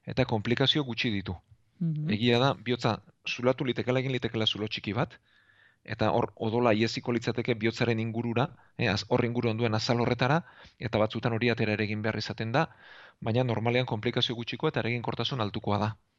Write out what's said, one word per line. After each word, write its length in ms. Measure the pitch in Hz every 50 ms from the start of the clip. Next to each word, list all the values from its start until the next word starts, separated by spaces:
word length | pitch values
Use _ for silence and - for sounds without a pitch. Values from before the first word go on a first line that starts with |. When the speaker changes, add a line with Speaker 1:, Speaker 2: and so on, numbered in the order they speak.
| _
Speaker 1:
eta 180 | - - - 127
komplikazio 600 | - 120 107 101 117 120 - 139 131 - 156 143
gutxi 260 | 127 113 - - 123
ditu. 260 | 104 98 92 98 92 - _ _ - _ _ _ _ _
Speaker 2:
Mhm. 300 | 180 165 156 151 151 156
Speaker 1:
Egia 280 | 104 101 117 120 120 120
da, 160 | 131 139 120
bihotza 460 | - 107 120 123 120 - 123 107 - _ - _ _ _
zulatu 380 | - - - 120 127 131 - 151
litekela, 340 | 127 117 - - 120 123 131
egin 120 | 127 135
litekela 340 | 131 123 - 110 - 113 110
zulo 200 | - - 95 104 107
txiki 240 | - - - 110
bat, 260 | 98 117 156 - - - _ _ _ _ _ _ _ _ _ _ _ _ _
eta 260 | - 110 110 113 107
hor 220 | 76 117 113 101 -
odola 360 | - - 110 107 120 120 120
ieziko 400 | 107 104 113 113 - 127 - 127
litzateke 420 | 120 113 117 123 110 127 113 - 120
bihotzaren 460 | 107 107 113 113 - 127 113 117 110
ingurura, 480 | 113 113 107 117 117 120 113 117 135 - - - - _ _ -
eh, 100 | 123 113
az-, 160 | 107 104 - -
hor 160 | 120 127 -
inguruan 320 | 117 120 120 117 117 110
duen 180 | 110 120 113 107
azal 260 | 107 - - 120 120
horretara, 440 | 117 120 120 117 131 127 143 170 - - - - - - _ _
eta 200 | - 117 - 107
batzutan 340 | 107 110 - 117 - 123
hori 180 | 113 110 117 120
atera 220 | 113 104 113 104
ere 120 | 107 101 107
egin 180 | 101 107 107
behar 140 | 107 113 104
izaten 360 | 107 - - 110 - 113 113
da, 160 | 113 147 160 - - - - - - - - - _ _
baina 240 | - 117 110 123 127
normalean 420 | 123 113 - 110 120 117 127 127
komplikazio 480 | - 120 107 107 123 117 127 117 - 120
gutxikoa 340 | 113 117 - 135 - - 156
eta 100 | - 127
eraginkortasun 600 | 104 110 120 120 107 - 101 - 143 - 147 127
altukoa 380 | 107 101 - 110 - 104 101 101
da. 180 | 104 107 110 _ _ _ _